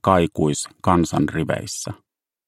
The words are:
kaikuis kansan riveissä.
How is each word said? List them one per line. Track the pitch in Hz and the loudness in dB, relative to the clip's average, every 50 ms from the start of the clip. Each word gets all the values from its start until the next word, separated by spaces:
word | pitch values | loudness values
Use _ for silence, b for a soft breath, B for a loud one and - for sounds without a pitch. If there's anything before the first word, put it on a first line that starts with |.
| - | 4
kaikuis | 98 95 90 85 78 - - 82 76 71 - - - - _ - | 4 4 4 4 2 0 -2 -2 -2 -2 -2 -6 -12 -12 _ 0
kansan | 101 90 87 82 - - 76 73 73 | 2 2 2 2 2 0 -2 -2 -2
riveissä. | - 82 80 - 67 57 55 107 - - - - - - _ _ _ _ _ _ _ _ _ | -2 -4 -4 -2 -4 -6 -6 -10 -12 -12 -10 -12 -12 -14 _ _ _ _ _ _ _ _ _